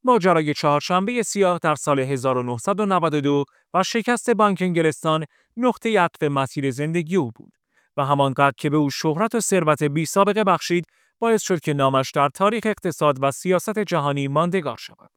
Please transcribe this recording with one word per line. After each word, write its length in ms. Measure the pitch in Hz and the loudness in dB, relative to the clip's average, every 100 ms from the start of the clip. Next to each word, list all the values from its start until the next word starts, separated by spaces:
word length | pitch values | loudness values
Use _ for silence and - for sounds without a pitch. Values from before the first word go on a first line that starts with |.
ماجرای 500 | 254 240 180 165 151 | 2 2 4 2 0
چهارشنبه 680 | 147 151 147 - 180 196 247 | 0 0 0 0 -2 0 -4
سیاه 380 | 208 202 185 175 | -4 0 2 2
در 140 | 165 | -2
سال 240 | 151 - 139 | -2 0 0
هزار 380 | 131 139 131 127 | 0 -2 0 0
و 60 | |
نهصد 360 | 123 120 - 202 | -2 -4 -4 -2
و 60 | |
نود 280 | 208 185 170 | 0 0 0
و 80 | 147 | 0
دو 240 | 143 143 139 _ _ | 2 0 -2 _ _
و 100 | 170 | -2
شکست 460 | 185 233 208 240 - | 0 -2 -2 -2 0
بانک 280 | 214 208 190 | 2 2 2
انگلستان 640 | 185 170 160 - 160 156 151 _ _ - | 0 2 0 0 -2 -2 -4 _ _ -2
نقطه 420 | 247 - 226 208 | -2 0 0 2
عطف 240 | 170 - | 2 0
مسیر 480 | 151 139 135 - 139 | 0 0 -2 -2 -4
زندگی 440 | 123 151 170 156 | -2 -2 -2 -2
او 160 | 190 120 | -2 -2
بود 220 | - - _ _ _ _ - | -8 -20 _ _ _ _ -4
و 80 | |
همانقدر 480 | 139 143 139 131 139 - | 0 2 2 2 0 2
که 120 | 151 | 0
به 80 | 151 | 2
او 120 | 143 | 0
شهرت 460 | - 160 151 220 | -2 -4 -2 -2
و 40 | 233 | -2
ثروت 440 | - 190 156 147 | 0 0 2 0
بی 220 | 147 147 | 0 -2
سابقه 380 | 156 196 202 202 | -2 0 2 2
بخشید، 420 | 202 170 - 175 165 _ _ _ | 2 0 0 -2 -4 _ _ _
باعث 240 | 226 220 | 0 0
شد 160 | - 175 | 0 -2
که 140 | - | -2
نامش 380 | 143 135 135 131 | 0 2 2 0
در 180 | 151 143 | 0 0
تاریخ 340 | - 196 226 | 2 0 0
اقتصاد 520 | 214 202 180 - 151 131 | -2 -4 -6 0 0 2
و 100 | 139 | -2
سیاست 480 | - 180 180 - 214 | -2 -2 0 0 -4
جهانی 480 | 208 170 143 143 139 | -2 0 0 -2 0
ماندگار 500 | 143 175 185 143 110 | 0 0 -2 -4 -10
شود. 340 | - 107 - | -16 -20 -20